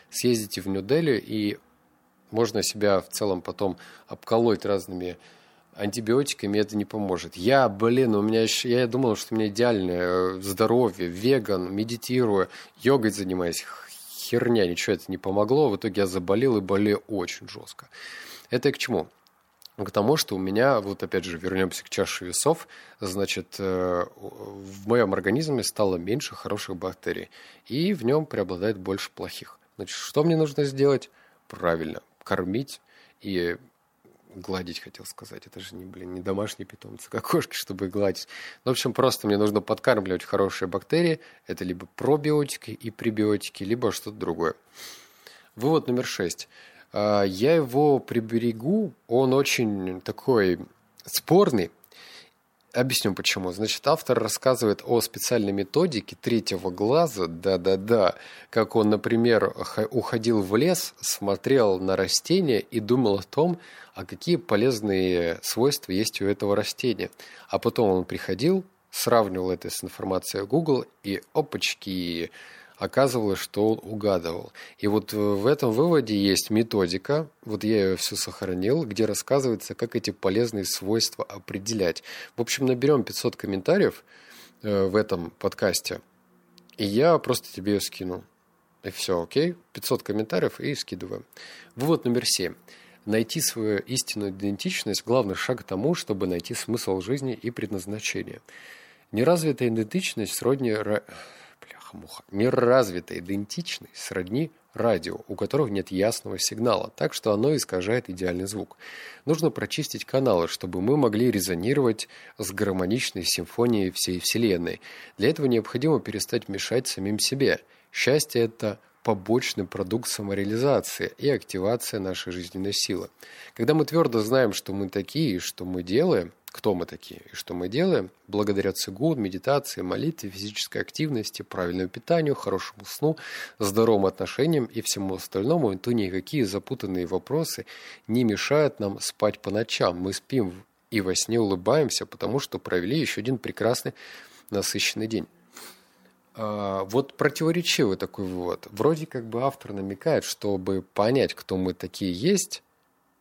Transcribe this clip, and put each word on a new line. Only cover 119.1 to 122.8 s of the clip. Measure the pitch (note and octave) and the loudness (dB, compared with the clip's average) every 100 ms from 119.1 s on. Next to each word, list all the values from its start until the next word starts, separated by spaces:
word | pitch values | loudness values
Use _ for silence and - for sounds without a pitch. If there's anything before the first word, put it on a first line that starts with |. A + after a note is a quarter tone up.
| G2+ F#2+ B2 - - F#2 | 0 2 2 2 -4 -6
продукт | - F#2 A2+ - | -6 -4 -4 -4
самореализации | - G2+ G2 G2 A2+ C#3 A#2 - - F2+ - | -6 -4 -2 -2 0 2 2 0 -4 -6 -2
и | C3+ | -2
активация | B2+ - F#2+ F#2+ A#2+ - G#2+ | -2 -2 -2 0 0 -2 -4
нашей | F#2+ F#2 - | -4 -4 -6
жизненной | F2+ F2+ F#2+ F#2+ | -8 -8 -6 -4
силы. | G2+ | -2